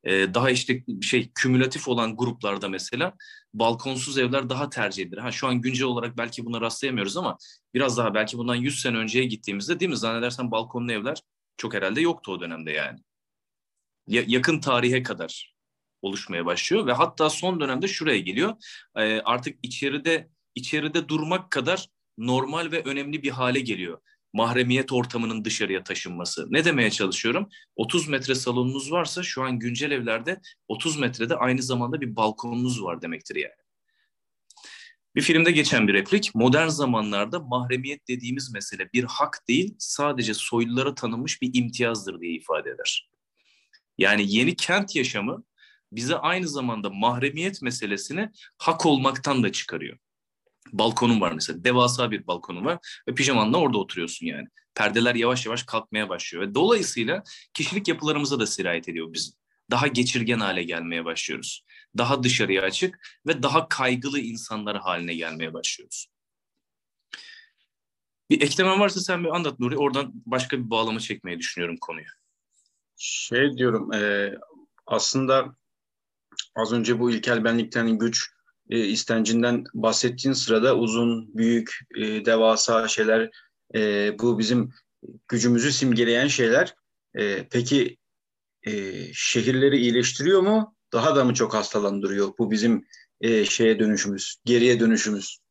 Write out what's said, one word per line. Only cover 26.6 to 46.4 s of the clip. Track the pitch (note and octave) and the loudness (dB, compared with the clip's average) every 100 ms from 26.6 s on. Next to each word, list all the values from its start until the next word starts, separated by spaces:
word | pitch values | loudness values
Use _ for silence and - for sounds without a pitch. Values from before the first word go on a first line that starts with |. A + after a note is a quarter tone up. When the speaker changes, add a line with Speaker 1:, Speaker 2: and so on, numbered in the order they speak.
| E3+ | 4
Speaker 1:
demeye | C#3+ A2 | 4 2
çalışıyorum? | - G2 F#2 A2+ D3 G3+ - _ - | 2 -2 0 0 0 -4 -10 _ -6
Otuz | A#2 F3 D3+ | -2 -2 0
metre | C3+ C3 B2+ | -4 0 -2
salonunuz | B2+ B2 B2 C3+ C3+ | 0 0 0 -2 -4
varsa | E3+ D#3+ - | -2 -2 -6
şu | F3+ C3 | -6 -4
an | C3 B2 | -4 -2
güncel | A#2 A#2+ D3 | -4 -4 -2
evlerde | C#3 A#2 A2+ B2+ F#3+ - - _ | -2 -2 -4 -4 -8 -10 -20 _
otuz | A2 E3 D3+ | -4 -2 0
metrede | B2 B2+ A#2 B2 | -2 -2 -2 2
aynı | B2+ B2+ | 2 0
zamanda | B2+ B2 A#2+ D3+ | 0 -2 -2 -4
bir | B2+ A2 | -6 0
balkonunuz | A2 A2 A#2+ A#2+ B2 B2 | 0 0 -6 -2 -2 -2
var | F#2 E2 | -4 -6
demektir | E2 E2 - D#2+ | -8 -10 -8 -8
yani. | C#2 _ _ _ _ _ _ _ _ _ _ - - - - _ _ - | -8 _ _ _ _ _ _ _ _ _ _ -20 -20 -20 -20 _ _ -2
Bir | |
filmde | C#3 D#3+ E3 | 4 4 6
geçen | D#3 D3 A#2+ G#2+ | 4 4 4 4
bir | |
replik, | G2 G2 G#3 G#3 A2+ | 4 4 2 2 2
"Modern | B2 C#3+ D#3+ | 4 6 4
zamanlarda | D#3 C#3 A2+ G#2 G2+ G#2+ F3 | 0 0 0 0 -2 -2 -4
mahremiyet | C#3 B2 B2 B2+ C3+ C#3+ - | -4 -4 -2 -4 -6 -12 -8
dediğimiz | B2 B2 C3+ C3 | -8 -6 -6 -8
mesele | G#2+ - F#2+ F#2 | -10 -10 -10 -4
bir | B2 | -2
hak | B2 - D3+ - - | -2 -2 -2 -2 0
değil, | B2+ F#3+ - | 0 0 -6
sadece | - - D3 C3 A2 | -8 -2 -2 0 -2
soylulara | G#2+ - A#2+ A#2 A#2+ C3+ C3 | -4 -2 0 0 0 -2 -2
tanınmış | B2 A#2 C3 - | -6 -4 -6 -4
bir | B2+ | -2
imtiyazdır." | B2 A#2+ B2 A#2+ A2 F#2+ E2+ | 0 0 0 -2 -2 -6 -8
diye | E2+ | -8
ifade | E2 - D#2 C#2 | -8 -4 -4 -4
eder. | B1 - - _ _ _ _ _ _ _ _ _ - | -6 -6 -6 _ _ _ _ _ _ _ _ _ 0
Yani | C3+ G#2+ C#3+ G#2+ | 2 4 4 2
yeni | C#3 - | 2 0
kent | - F#3 G3 D#3+ | 0 0 0 -2
yaşamı | A#2+ G#2+ G#2+ F#3+ - _ _ _ _ | -2 -2 -4 -6 -12 _ _ _ _
bize | G#2+ B2 D#3+ | -8 -4 -2
aynı | D3+ F3+ | 0 -2